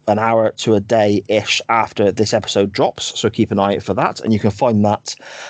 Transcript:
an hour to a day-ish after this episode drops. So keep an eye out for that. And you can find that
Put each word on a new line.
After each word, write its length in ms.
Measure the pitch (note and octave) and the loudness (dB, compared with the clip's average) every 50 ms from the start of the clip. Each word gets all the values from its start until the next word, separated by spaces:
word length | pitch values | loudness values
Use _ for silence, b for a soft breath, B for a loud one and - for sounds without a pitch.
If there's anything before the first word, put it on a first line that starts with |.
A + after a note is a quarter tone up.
| _ - | _ -2
an 120 | G#2 G#2+ | 0 0
hour 320 | A2 A2+ A#2 A2+ A2 A2 | 2 2 2 2 2 0
to 240 | - - - A#2+ A2 | -2 -2 0 0 2
a 40 | G2+ | 2
day-ish 800 | G2+ G#2+ A#2 A2 G#2 G#2 G2+ G#2+ G2 - G#2+ G#2+ G#2 - - - - - | 2 2 2 2 2 2 2 0 0 0 0 0 0 0 -4 -4 -2 0
after 420 | A2+ A#2 A2 - - - G#2 G2 | 0 0 0 0 -2 0 0 0
this 220 | F2+ G2+ G#2+ - - | 2 2 0 0 0
episode 380 | G#2+ - - - G2+ G2+ G2+ | 0 -2 -2 0 0 0 0
drops. 480 | G2 - D3 - - - - - - - | 0 0 0 0 -2 -4 -10 -10 -6 -4
So 120 | - G#2+ | -4 -2
keep 180 | - - G#2+ - | 0 0 0 0
an 80 | G#2 - | 0 0
eye 200 | G3 G3+ - - | 2 2 0 -2
out 40 | |
for 140 | - - F#2+ | -2 -4 -2
that. 240 | A2+ D#3+ - - - | -2 -2 -2 -4 -4
And 120 | - - | -2 -2
you 80 | A3 G3 | 0 0
can 120 | - G#2+ | 0 -2
find 340 | G2+ - C#3 B2 A2+ G#2 G#2 | -2 0 0 0 2 2 2
that 300 | G#2 G#2 - - - - B B B B B B B | 2 0 0 -4 -8 -16 B B B B B B B